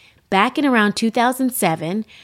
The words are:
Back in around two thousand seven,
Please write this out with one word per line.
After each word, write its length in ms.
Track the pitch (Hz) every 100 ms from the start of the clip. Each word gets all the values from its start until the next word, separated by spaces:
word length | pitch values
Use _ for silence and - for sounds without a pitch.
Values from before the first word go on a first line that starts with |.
| _ _ -
Back 280 | 190 233 254
in 80 | 285
around 300 | 240 208 196
two 160 | 226
thousand 380 | 247 240 254 262
seven, 520 | - 185 160 160 202 214 -